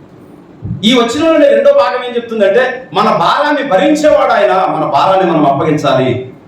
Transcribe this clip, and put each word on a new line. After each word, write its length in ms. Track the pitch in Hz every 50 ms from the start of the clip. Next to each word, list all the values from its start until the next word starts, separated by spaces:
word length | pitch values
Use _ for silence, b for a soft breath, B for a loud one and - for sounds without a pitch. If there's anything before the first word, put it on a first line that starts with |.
| - - - - - - - - - - - - - - - - 190
ఈ 80 | 220 262
వచనంలోని 520 | 240 233 233 277 294 330 320 320 302 285
రెండో 280 | - 277 - - 285 285
భాగం 320 | 285 277 247 247 247 247
ఏం 100 | 247 233
చెప్తుందంటే, 760 | 233 226 - 226 220 196 196 196 247 254 - - - - - 160
మన 100 | 190 220
భారాన్ని 600 | 208 170 160 170 196 240 277 294 294 294 277 -
భరించేవాడు 680 | 175 185 185 - 311 294 - 302 302 277 - - -
ఆయన, 200 | - - - -
మన 380 | 185 190 185 - - 151 151 -
భారాన్ని 420 | 170 175 - 190 190 190 180 170
మనం 160 | 160 151 147
అప్పగించాలి. 840 | 139 139 - 160 156 147 151 - 143 135 131 131 120 110 - - - - - -